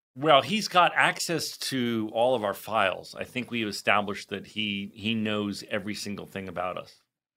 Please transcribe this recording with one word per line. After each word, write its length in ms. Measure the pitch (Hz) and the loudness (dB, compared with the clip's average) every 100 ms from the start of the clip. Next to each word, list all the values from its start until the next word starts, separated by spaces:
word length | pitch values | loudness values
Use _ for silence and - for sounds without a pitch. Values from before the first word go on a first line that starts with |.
| _ 127 | _ -2
Well, 260 | 151 139 | 6 6
he's 280 | 123 214 202 | 6 -2 2
got 240 | 180 165 143 | 4 4 4
access 640 | 151 170 - 160 - - | 2 2 -2 -2 -4 -6
to 520 | - 131 120 113 107 | -4 -2 0 0 -2
all 200 | 113 123 | 2 2
of 120 | 123 104 | 2 0
our 80 | |
files. 600 | 95 - 110 95 87 85 - | -4 -2 2 2 0 -8 -12
I 60 | 101 | -8
think 260 | 123 113 | -8 -6
we 140 | 120 107 | -4 -4
established 640 | 98 - 104 101 95 - | -2 2 4 2 -6 -8
that 180 | 98 101 | -10 -8
he, 420 | 107 107 98 101 | -6 -4 -4 -6
he 220 | 113 110 113 | -6 -2 -2
knows 500 | 107 107 101 95 - | 0 -2 -2 -6 -6
every 260 | 110 98 101 | -6 -6 -8
single 300 | 104 95 87 | -8 -10 -10
thing 220 | 98 95 | -10 -8
about 300 | 85 90 87 | -6 -6 -6
us. 240 | - - _ _ _ | -12 -20 _ _ _